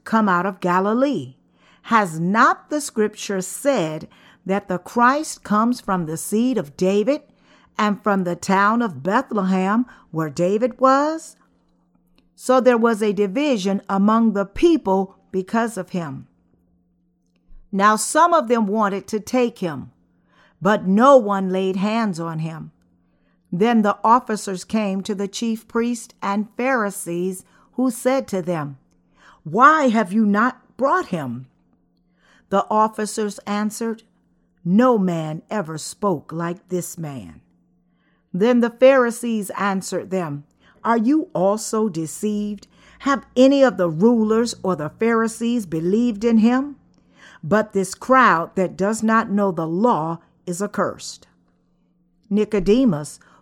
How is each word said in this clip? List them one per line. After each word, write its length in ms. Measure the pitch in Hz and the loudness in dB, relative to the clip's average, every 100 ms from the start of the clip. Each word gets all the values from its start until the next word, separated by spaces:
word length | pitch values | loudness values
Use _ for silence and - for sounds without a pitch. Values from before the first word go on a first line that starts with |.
| - | -4
come 240 | 220 208 | 0 2
out 160 | 175 190 | 2 -2
of 160 | 190 | -4
Galilee? 760 | 180 175 202 233 277 214 131 - _ _ _ _ | -2 0 0 0 0 -2 -8 -14 _ _ _ _
Has 340 | - 220 196 160 | -2 0 0 -2
not 520 | 170 214 285 381 - | 0 2 2 2 -4
the 100 | 294 | -6
scripture 640 | 294 - 208 - - 196 | -4 -2 -2 -4 -6 -6
said 640 | 185 - 277 254 156 156 - _ - _ 185 | -6 -4 -2 0 -2 -6 -12 _ -20 _ -6
that 240 | 196 202 | -6 -4
the 80 | 180 | -8
Christ 640 | - 247 240 285 311 - | -6 0 2 2 -4 -12
comes 380 | - 208 233 247 | -2 0 0 -2
from 240 | - 185 156 | -4 -4 -4
the 100 | 160 | -8
seed 420 | - 214 247 220 | -4 -2 0 -2
of 200 | 147 - | -4 -2
David 460 | 185 202 214 302 - _ _ _ _ - | 0 2 0 -2 -6 _ _ _ _ -4
and 240 | 208 196 | -2 -2
from 220 | 214 196 | -2 -2
the 140 | 175 170 | -2 -4
town 440 | - 190 202 233 | 0 2 2 2
of 220 | 233 135 | -2 -4
Bethlehem 840 | 151 226 269 214 190 185 190 220 254 - _ | -2 -2 0 -2 0 0 0 0 -2 -8 _
where 180 | 156 156 | -6 -4
David 500 | 139 175 208 240 - | -2 0 0 -2 0
was?" 560 | 262 269 294 320 - - _ _ _ _ _ _ _ _ _ _ | 2 4 2 -4 -10 -20 _ _ _ _ _ _ _ _ _ _
So 260 | - 262 | 0 2
there 160 | 247 233 | 4 4
was 260 | 233 214 | 2 0
a 80 | 214 | -2
division 680 | 190 202 208 294 233 190 196 - | 0 -2 0 0 0 0 -4 -2
among 420 | 196 208 226 226 | 0 2 4 2
the 140 | 196 196 | 0 -4
people 720 | - 339 311 196 190 190 - _ | 0 2 2 2 0 -2 -8 _
because 480 | 190 185 233 233 220 | -8 -4 -2 -2 -6
of 120 | 175 | -8
him. 360 | 180 160 135 131 _ _ _ _ _ _ _ _ _ _ _ _ - - | -8 -8 -10 -16 _ _ _ _ _ _ _ _ _ _ _ _ -20 -8
Now 280 | 190 202 214 | 0 2 2
some 360 | - 311 349 | 2 4 4
of 140 | 330 226 | 4 2
them 180 | 240 202 | 0 0
wanted 420 | 220 202 196 - | 0 0 -2 -6
to 120 | 214 | -8
take 400 | 208 247 240 - | -2 -2 -2 -2
him, 320 | 175 139 123 - _ _ _ _ _ _ | -6 -6 -12 -20 _ _ _ _ _ _
but 260 | 180 214 180 | 0 0 2
no 300 | 196 262 269 | 4 8 8
one 320 | 202 196 190 | 6 -2 -2
laid 260 | 185 190 190 | -2 -2 -2
hands 420 | 202 226 220 165 | -2 0 -2 -4
on 220 | 165 160 | -8 -8
him. 320 | 160 160 156 - _ _ _ _ _ _ _ | -8 -10 -16 -20 _ _ _ _ _ _ _
Then 300 | 175 226 226 | 0 2 2
the 160 | 202 208 | 2 0
officers 600 | 214 247 247 214 - 180 | 2 2 2 -6 -6 -10
came 380 | - 220 208 190 | -6 -4 -2 -4
to 140 | 185 196 | -6 -6
the 120 | 202 | -6
chief 400 | - 233 220 - | -6 -4 -4 -4
priests 460 | 233 240 240 - _ | -4 -2 -4 -10 _
and 280 | - 202 208 - | -6 -4 -6 -4
Pharisees, 880 | 254 262 202 196 170 170 185 185 - _ _ | -2 0 -2 -6 -8 -4 -4 -6 -14 _ _
who 160 | - 254 | -2 -2
said 380 | 247 254 269 233 | -2 -2 -2 -2
to 160 | 190 | -6
them, 340 | 170 170 147 139 _ _ _ _ - _ | -4 -4 -6 -12 _ _ _ _ -20 _
"Why 440 | 156 185 277 311 269 | -6 6 6 8 4
have 260 | 220 190 | 2 0
you 100 | 214 | 2
not 540 | 208 202 240 - _ - | 2 2 0 -2 _ -4
brought 300 | 269 370 - | 0 0 -2
him?" 400 | 170 135 120 131 _ _ _ _ _ _ _ _ _ _ | -6 -6 -10 -14 _ _ _ _ _ _ _ _ _ _
The 180 | 196 - | -2 0
officers 720 | 214 214 220 214 - 208 196 - | 2 0 0 -6 -4 -6 -6 -6
answered, 560 | 208 214 208 226 233 _ _ _ _ _ _ | -4 -4 -4 -6 -8 _ _ _ _ _ _
"No 360 | 170 196 254 226 | 2 4 6 4
man 420 | 185 170 156 160 - | 2 -2 -6 -10 -8
ever 300 | 214 160 156 | -8 -6 -10
spoke 520 | - - 208 151 - | -12 -6 -2 -2 -6
like 380 | 160 170 180 _ | -8 -8 -8 _
this 260 | 180 170 - | -8 -8 -12
man." 460 | 156 135 90 73 _ _ _ _ _ _ _ _ _ | -12 -12 -16 -20 _ _ _ _ _ _ _ _ _
Then 280 | 180 226 247 | 0 2 4
the 100 | 233 | 2
Pharisees 800 | 233 262 269 240 233 240 220 190 202 | 4 6 6 2 -2 -4 -4 -6 -4
answered 540 | 202 190 - 180 110 | -4 -4 -4 -8 -6
them, 320 | 190 165 143 - _ _ _ | -6 -4 -8 -12 _ _ _
"Are 140 | 214 233 | -2 0
you 320 | 220 311 - | 2 0 -2
also 560 | 160 190 214 - 220 214 | -2 0 0 -4 -2 -2
deceived? 800 | 165 160 - 214 208 208 208 - _ _ - | -4 -8 -6 -4 -4 -6 -10 -16 _ _ -8
Have 260 | 269 269 - - | -2 -2 -2 4
any 280 | 269 277 | 4 6
of 140 | 262 185 | 4 4
the 120 | 175 | -2
rulers 640 | 156 220 240 214 220 233 - | 2 4 4 2 0 0 -4
or 140 | 185 180 | -4 -4
the 160 | 151 - | -6 -4
Pharisees 640 | 226 226 226 226 233 240 185 | 0 0 -2 -2 -4 -2 -4
believed 580 | 160 170 214 240 202 | -4 0 0 0 -2
in 140 | 233 226 | 2 4
him? 380 | 220 254 285 285 _ _ _ _ - - | 4 2 -2 -10 _ _ _ _ -20 -16
But 300 | 151 208 214 | 0 0 0
this 220 | 196 185 - | -2 -4 -6
crowd 560 | - 254 226 165 170 | 2 4 6 4 0
that 240 | - 175 147 | -2 -4 -2
does 240 | 196 220 | -4 -2
not 300 | 220 226 - | 0 0 0
know 200 | 202 196 | 0 0
the 140 | 170 160 | -2 -4
law 540 | 170 240 180 160 170 _ _ - | 0 2 2 -2 -6 _ _ -10
is 160 | 175 | -8
accursed." 640 | 202 208 156 - - - _ _ _ _ _ _ _ _ _ _ _ | -6 -4 -4 -6 -14 -18 _ _ _ _ _ _ _ _ _ _ _
Nicodemus, 920 | 202 208 208 180 240 262 151 151 - _ _ | -2 0 0 2 4 4 0 -4 -16 _ _